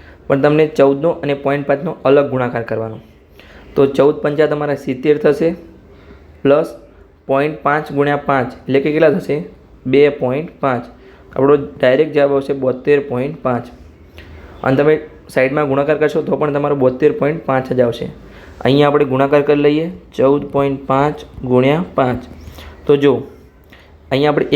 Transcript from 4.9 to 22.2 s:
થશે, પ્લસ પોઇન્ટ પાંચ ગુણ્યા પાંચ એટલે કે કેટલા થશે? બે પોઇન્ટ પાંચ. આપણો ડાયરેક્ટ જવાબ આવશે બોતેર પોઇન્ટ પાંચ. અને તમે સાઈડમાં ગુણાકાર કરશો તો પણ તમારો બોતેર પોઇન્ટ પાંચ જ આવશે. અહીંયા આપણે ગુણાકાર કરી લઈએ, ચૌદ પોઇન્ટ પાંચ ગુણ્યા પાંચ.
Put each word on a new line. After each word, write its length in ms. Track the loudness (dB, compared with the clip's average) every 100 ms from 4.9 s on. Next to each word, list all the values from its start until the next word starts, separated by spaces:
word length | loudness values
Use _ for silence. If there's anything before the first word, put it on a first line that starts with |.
| -4 0 2
થશે, 360 | 2 2 -2 -4 -14 -20 -20 -20 -20 -20 -20 -6
પ્લસ 320 | 0 2 0 -10 -20 -20 _ _ -4
પોઇન્ટ 360 | -2 -2 -4
પાંચ 300 | -2 -2 -4
ગુણ્યા 240 | -4 -2 -2
પાંચ 360 | -2 -2 -2
એટલે 280 | -8 -2 -2
કે 120 | 0
કેટલા 180 | 2 2
થશે? 260 | 0 -4 -6 -8 -18 -20 -12 0
બે 160 | 2 2
પોઇન્ટ 420 | 2 -4 -4 -8 -6
પાંચ. 240 | -4 -4 -8 -20 -20 -20 -10 0
આપણો 200 | 2 2
ડાયરેક્ટ 560 | 0 0 2 2 2
જવાબ 180 | 2 2
આવશે 200 | 0 -2
બોતેર 460 | -4 -4 -2 0 0
પોઇન્ટ 420 | 0 -6 -6 -6
પાંચ. 220 | -4 -4 -6 -20 -20 -20 -20 -20 -20 -20 -20 -6
અને 140 | 0 2
તમે 240 | 2 0 -2 -20 -6
સાઈડમાં 400 | -2 0 0 -2
ગુણાકાર 280 | 0 0 0
કરશો 240 | 0 -2
તો 140 | -4 -2
પણ 160 | -2
તમારો 240 | -2 -2 0
બોતેર 360 | 0 2 0
પોઇન્ટ 280 | 2 -2 -2 -2
પાંચ 260 | -2 0
જ 80 | 0
આવશે. 260 | 0 -2 -10 -14 -20 -20 -20 -4
અહીંયા 240 | 0 4 4
આપણે 160 | 2
ગુણાકાર 380 | 0 0 2 2
કરી 200 | 2 2
લઈએ, 240 | 2 0 -4 -10 -10 0
ચૌદ 280 | 2 2 0
પોઇન્ટ 340 | -2 -2 -4 -2
પાંચ 380 | 0 0 -4 -14 -10
ગુણ્યા 400 | 0 2 2 0 -2
પાંચ. 280 | -2 -2 -2